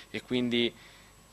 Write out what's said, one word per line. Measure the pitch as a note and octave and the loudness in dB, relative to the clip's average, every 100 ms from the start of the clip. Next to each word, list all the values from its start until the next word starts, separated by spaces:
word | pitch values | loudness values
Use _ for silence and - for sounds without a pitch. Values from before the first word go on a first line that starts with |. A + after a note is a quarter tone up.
| - | -12
e | A2 | -12
quindi | - B2 A#2+ A#2+ A#2 - - - - - - | -4 -2 0 2 0 -2 -18 -20 -20 -20 -20